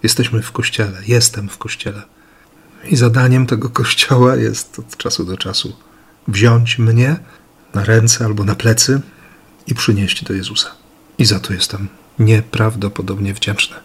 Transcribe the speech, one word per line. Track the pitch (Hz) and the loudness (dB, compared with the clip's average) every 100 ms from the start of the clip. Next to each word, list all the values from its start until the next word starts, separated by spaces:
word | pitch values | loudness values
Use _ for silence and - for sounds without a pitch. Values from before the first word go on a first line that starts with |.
jesteśmy | 113 - 120 113 | -2 0 0 -2
w | - | -4
kościele, | - 117 - 104 92 98 | -6 -6 -4 -4 -6 0
jestem | 120 113 - 101 | 2 2 -2 -10
w | - | -10
kościele. | 107 - - 101 - _ _ _ _ _ _ - - | -14 -10 -10 -12 -18 _ _ _ _ _ _ -20 -2
I | 143 | 2
zadaniem | 120 120 127 127 123 | 4 4 4 4 2
tego | 113 127 | -2 -2
kościoła | - 113 - - 131 123 131 | -4 -2 0 2 4 4 4
jest | 110 - - - | 0 -4 -10 -16
od | 117 - | -18 -10
czasu | 120 - | -8 -6
do | 87 95 | -6 -6
czasu | - - - - _ _ _ _ - | -6 -6 -6 -12 _ _ _ _ -6
wziąć | 95 113 117 117 120 | 2 4 4 2 2
mnie | 113 113 127 165 - - _ _ _ | 2 4 2 0 -6 -20 _ _ _
na | - | -4
ręce | 101 113 113 - | 2 4 4 0
albo | 113 107 | -2 -2
na | 101 | -2
plecy | 110 117 117 - 135 - - - - _ _ - | 0 2 2 2 0 -2 -16 -20 -20 _ _ -8
i | |
przynieść | 113 - 101 98 - | -4 0 0 0 -4
do | - | -6
Jezusa. | 98 92 104 - - _ _ _ - | -6 -6 -6 -6 -8 _ _ _ 2
I | |
za | 117 104 | 2 2
to | - | -4
jestem | - - 101 98 - _ - | -6 -6 -6 -10 -12 _ 0
nieprawdopodobnie | 110 110 110 - 110 107 101 - 95 98 98 | 4 4 2 0 0 0 -6 -6 -8 -6 -6
wdzięczny. | 98 - 101 - - | -4 -6 -4 -6 -6